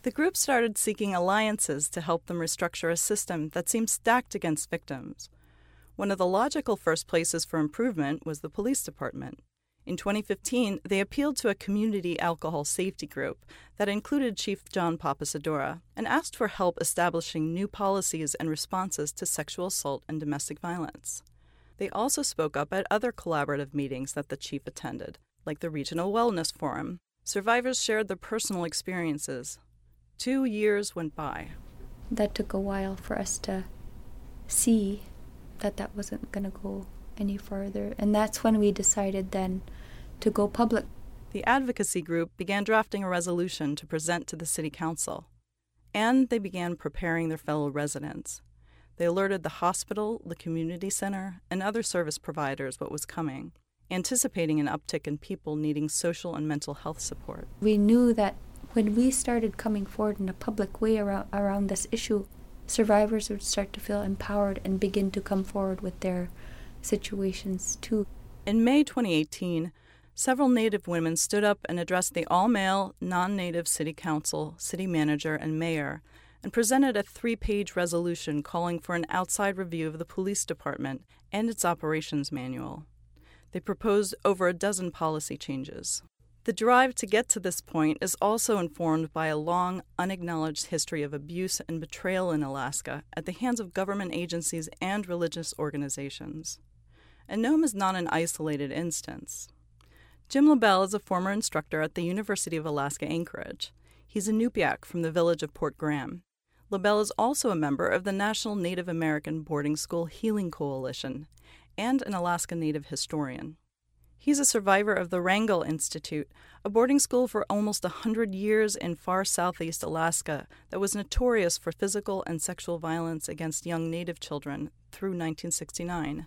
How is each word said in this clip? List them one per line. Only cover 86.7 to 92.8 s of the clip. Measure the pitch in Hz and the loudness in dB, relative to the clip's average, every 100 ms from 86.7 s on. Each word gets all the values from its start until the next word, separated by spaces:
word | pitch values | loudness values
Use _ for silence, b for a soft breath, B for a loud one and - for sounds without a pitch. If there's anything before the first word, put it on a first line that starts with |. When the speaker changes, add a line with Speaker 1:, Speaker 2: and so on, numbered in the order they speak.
| 247 262 254 | 8 6 2
Speaker 1:
to | 208 | 2
get | 214 254 | 2 2
to | - | -2
this | 180 170 | -2 -4
point | - 165 156 156 | -4 2 2 2
is | 185 - | -2 2
also | 202 226 - 208 | 2 2 2 2
informed | 170 - 165 160 160 | 0 0 2 2 0
by | - 160 | -2 0
a | 151 | 0
long, | 151 175 180 185 - - | 0 2 2 -2 -8 -4
unacknowledged | 180 190 175 165 160 151 - | -2 -2 -4 -2 -2 -4 -4
history | 160 - 160 | -2 -2 -2
of | 147 | -4
abuse | 143 143 170 185 - - | -4 -6 -4 -2 -4 -4
and | 165 | -6
betrayal | 147 - 185 185 185 | -6 -6 -2 0 2
in | 156 | 0
Alaska | 143 139 127 143 | 0 -2 -4 -4